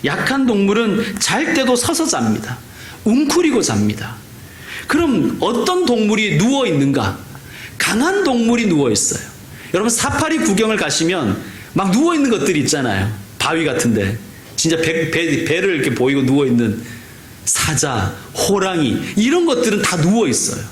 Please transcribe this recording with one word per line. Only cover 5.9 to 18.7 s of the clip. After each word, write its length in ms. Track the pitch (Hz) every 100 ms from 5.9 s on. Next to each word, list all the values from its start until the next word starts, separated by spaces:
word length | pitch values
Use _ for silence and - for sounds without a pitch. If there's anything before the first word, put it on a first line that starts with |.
| 240 214 214 214 151
누워 300 | 214 277 233
있는가? 500 | 151 139 139 101 - - - - - - -
강한 480 | - 214 302 392
동물이 440 | 359 240 226 240 214
누워 240 | 160 135
있어요. 320 | 104 - - - - - - -
여러분, 160 | 175 220
사파리 480 | 240 277 285 311 320
구경을 400 | 330 190 220 214
가시면 640 | 156 - 160 180 120 92 - - -
막 180 | - 196
누워 220 | 196 320
있는 160 | 330 277
것들이 300 | 214 143 151
있잖아요. 520 | 143 151 127 98 98 - - -
바위 260 | 139 165 160
같은데. 500 | - 120 107 98 113 - - - -
진짜 220 | 160 160
배, 320 | 160 165 156
배, 340 | 160 165 139
배를 320 | - 165 190 165
이렇게 180 | 131 117
보이고 260 | 127 139
누워 240 | 131 139 135
있는 380 | 120 113 98 - - - - - - -
사자, 720 | - - 151 151 117 95 - - -
호랑이, 680 | - 196 190